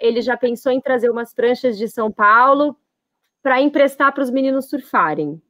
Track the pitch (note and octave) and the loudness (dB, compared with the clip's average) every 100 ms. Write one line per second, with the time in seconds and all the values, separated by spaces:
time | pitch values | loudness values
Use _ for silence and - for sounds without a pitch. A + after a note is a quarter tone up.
0 | A#3 A#3+ B3 A#3 B3 A#3 C4+ C4 C4 B3+ | -2 -2 -2 -2 -2 -2 -2 -2 -2 0
1 | A#3+ A#3 A#3 - A#3 B3 B3+ G3+ A3 - | 0 -2 -6 -2 -2 0 -2 -4 -6 -6
2 | A3 - G#3 A3+ C4 C#4 D4 - _ _ | -6 0 4 6 6 4 0 -4 _ _
3 | _ _ _ _ C#4 C4 C#4+ C#4+ C#4 - | _ _ _ _ -2 0 2 2 0 2
4 | C#4 C#4 B3+ C4 C4+ C4+ C4 C#4+ - G#3 | -2 0 -4 -2 -2 -2 -4 -10 -6 -2
5 | E3 D3+ D3 D#3+ | -2 -2 -6 -10